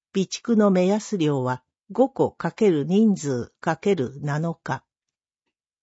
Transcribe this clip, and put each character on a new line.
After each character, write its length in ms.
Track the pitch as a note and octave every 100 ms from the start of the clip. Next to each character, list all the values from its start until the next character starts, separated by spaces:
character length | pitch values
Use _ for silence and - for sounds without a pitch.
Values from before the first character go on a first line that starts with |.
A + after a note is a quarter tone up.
| _
う。 40 | G3
備 80 | F#3
蓄 300 | - - A3
の 120 | G#3
目 160 | F#3 F3+
安 320 | G#3 - G3+
量 260 | D3+ C#3
は 200 | B2+ B2+ _ _ -
五 200 | G3+ C4
個 220 | - C3+
か 200 | - E3+
け 180 | - G#3+
る 140 | D#3
人 320 | C#3+ F#3+ A3 F3+
数 380 | D3 B2+ A2 _
か 160 | - D#3+
け 180 | G3+ F#3+
る 240 | B2 C3+
七 320 | D3 D3 E3
日。 300 | D#3+ - C3 - _ _ _ _ _ _ _ _ _